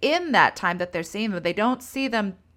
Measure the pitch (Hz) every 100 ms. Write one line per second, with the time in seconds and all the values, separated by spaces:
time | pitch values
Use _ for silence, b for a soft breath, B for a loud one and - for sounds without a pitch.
0 | 277 339 349 202 - - 180 180 180 170
1 | 175 208 220 175 170 180 226 247 - 269
2 | 269 226 202 185 _